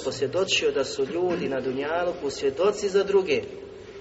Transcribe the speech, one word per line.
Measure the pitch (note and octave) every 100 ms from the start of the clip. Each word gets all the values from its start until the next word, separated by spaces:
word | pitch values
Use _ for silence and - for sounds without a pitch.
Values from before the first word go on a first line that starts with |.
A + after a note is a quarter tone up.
posvjedočio | C3+ B2 - F3 F#3+ - D#3
da | C#3
su | C3 - C3+
ljudi | E3 F3+ D#3+ C#3
na | C3+
dunjalku | C3 B2+ D3 E3+ F3 - C#3
svjedoci | - C#3 C3+ G3 G3+ G3+
za | G3
druge. | F#3 G3 E3+ B2 - - - - - -